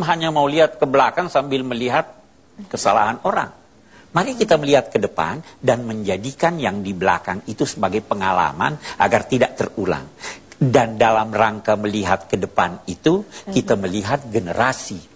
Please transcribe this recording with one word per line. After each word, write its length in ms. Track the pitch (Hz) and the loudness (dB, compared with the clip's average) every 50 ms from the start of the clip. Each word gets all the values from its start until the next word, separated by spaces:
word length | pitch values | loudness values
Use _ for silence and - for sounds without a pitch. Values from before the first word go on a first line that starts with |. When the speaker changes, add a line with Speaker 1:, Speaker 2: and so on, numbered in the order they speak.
| 170 | 0
Speaker 1:
hanya 240 | 156 170 165 165 160 | -2 0 0 0 0
mau 160 | 156 151 143 | 2 2 2
lihat 320 | 143 147 160 160 147 - | 2 4 4 4 4 2
ke 80 | - 151 135 | -4 -6 0
belakang 400 | 131 139 127 117 - 170 180 170 | 4 4 4 4 2 -2 -4 0
sambil 360 | - 143 135 143 135 135 131 | 0 0 0 0 -2 -2 -2
melihat 400 | 127 123 113 123 120 127 156 156 - - - - - _ _ _ _ _ - 101 - | -4 -4 -4 -2 0 0 0 -2 -2 -8 -20 -20 -20 _ _ _ _ _ -20 -14 -10
kesalahan 520 | - - - 107 101 110 104 107 120 - - | -6 -2 2 2 4 4 4 2 0 -2 -2
orang. 280 | 185 - 180 - - - - - _ _ _ _ _ - - - - - | -2 -2 -2 -4 -6 -10 -20 -20 _ _ _ _ _ -20 -20 -12 -4 -2
Mari 240 | 170 196 269 254 233 | 0 0 0 0 0
kita 220 | 220 214 170 156 | 2 4 4 4
melihat 340 | 147 143 143 131 120 - - | 4 4 4 4 4 2 -2
ke 80 | 113 | -2
depan 400 | 101 - - - 80 80 104 151 - - - - | -2 -2 -2 -2 -4 -4 -4 -8 -12 -16 -12 -2
dan 260 | - 127 120 120 120 | 2 2 2 2 0
menjadikan 720 | 113 110 110 104 98 92 92 107 135 139 - - 165 175 | -6 -6 -4 -2 -4 -4 -4 -4 -8 -4 0 0 0 0
yang 240 | 160 131 98 95 104 95 | 0 -2 -2 -2 -4 -6
di 100 | 95 98 | -6 -4
belakang 480 | 87 92 95 87 82 - 98 90 98 - - | 0 0 0 0 0 -2 -6 -8 -8 -8 -10
itu 160 | 113 - 147 | -4 -4 -4
sebagai 340 | - - 113 101 92 92 110 | -4 -2 -2 -2 -2 -2 -2
pengalaman 800 | 104 - - 104 95 95 92 90 85 73 69 80 113 143 151 147 - - - - | -4 -4 -4 -2 0 0 2 2 0 0 0 -2 -4 -4 -4 -6 -12 -10 -2 0
agar 260 | - 101 117 120 - | 2 2 2 2 0
tidak 320 | - 135 123 117 - - - | 0 0 0 0 0 0 -4
terulang. 480 | 208 - - 113 95 87 82 69 67 73 - - - - - - - - - | -6 -6 -4 -4 -2 -2 -2 -4 -6 -12 -18 -16 -16 -16 -16 -16 -20 -12 -2
Dan 400 | - 143 127 117 135 117 113 110 | 0 0 4 6 4 4 4 2
dalam 400 | 107 117 113 113 110 110 110 107 | 2 4 4 4 2 0 0 2
rangka 400 | 104 110 110 107 104 - - 107 | 2 2 2 0 -2 0 0 0
melihat 560 | 104 104 104 101 107 98 90 95 98 - - | 0 0 -2 -2 -2 0 0 0 -2 -2 -4
ke 80 | - 98 | -4 -4
depan 480 | 92 - - - 92 87 85 - - | -2 -2 0 0 0 0 -2 -8 -10
itu, 400 | - 90 - - 156 175 202 202 - - - - 202 | -12 -8 0 2 2 2 2 -2 -6 -16 -18 -10 -2
kita 240 | 196 127 - - 117 | -2 -2 2 2 0
Speaker 2:
Mhm. 60 | 98 | 0
Speaker 1:
melihat 380 | 98 92 92 107 98 104 139 143 135 120 | 0 -4 -4 -4 -2 -2 -4 -4 -4 -2
generasi 680 | 104 113 95 85 85 95 120 131 131 - - - 107 82 73 - - | -4 -4 -2 -2 -2 0 0 0 0 -2 -8 -12 -12 -14 -14 -18 -14